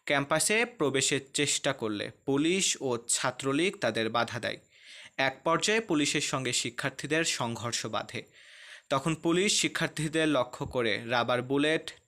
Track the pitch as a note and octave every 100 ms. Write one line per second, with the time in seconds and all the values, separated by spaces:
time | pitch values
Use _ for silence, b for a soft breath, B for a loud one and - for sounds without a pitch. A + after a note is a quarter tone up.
0 | - C#3+ C#3 D#3 - G#3+ A#3 - C#3+ C3+
1 | - C#3 C3+ - C#3 - - - A2 G#2
2 | G#2+ - - C#3 D#3+ F#3 F#3 - C3+ A#2
3 | - - C3+ - C3+ C#3 F#3 G3 A#2 A2+
4 | A2 A#2 A#2 A#2 G#2+ A2 _ B B B
5 | B - C3+ - - E3 G3+ A3 A3+ D#3
6 | C#3+ D#3 - C#3 B2+ A#2+ B2 - C#3 C3+
7 | C3+ D#3 D#3+ - A#2+ A2+ A#2 - A#2+ G#2+
8 | - A2+ - B B B B B _ C3+
9 | D#3+ D#3 E3+ E3+ G#3 - D#3 - D#3+ -
10 | D3+ D#3+ D#3 D3 - - C#3+ B2+ A#2 G#2
11 | A#2 A#2+ A#2 B2 B2+ C#3 D3+ D#3+ - -